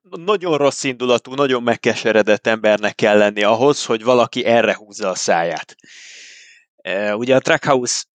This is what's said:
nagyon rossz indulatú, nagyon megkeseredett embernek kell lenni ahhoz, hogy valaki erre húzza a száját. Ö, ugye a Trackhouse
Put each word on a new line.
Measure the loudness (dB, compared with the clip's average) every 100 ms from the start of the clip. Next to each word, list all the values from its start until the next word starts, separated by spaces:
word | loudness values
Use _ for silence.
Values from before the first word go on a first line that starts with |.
| _
nagyon | -10 -4 -4 -2 0
rossz | 0 -2
indulatú, | -6 -4 0 0 -2
nagyon | -4 -2 0
megkeseredett | -2 0 -2 -2 2 2 2 0 0
embernek | 0 2 2 0 0
kell | 2 4
lenni | 2 2
ahhoz, | 0 2 2 0 -4
hogy | -4
valaki | 0 2 0 -2 0
erre | 2 2 -2
húzza | -8 -8 -6
a | -4
száját. | -2 0 -2 -6 -12 -20 _ -20 -20 -20 -20 -20 -20 _ _ _
Ö, | -8 -4 -4
ugye | -4 2 2
a |
Trackhouse | 2 0 2 0 0 -6 -10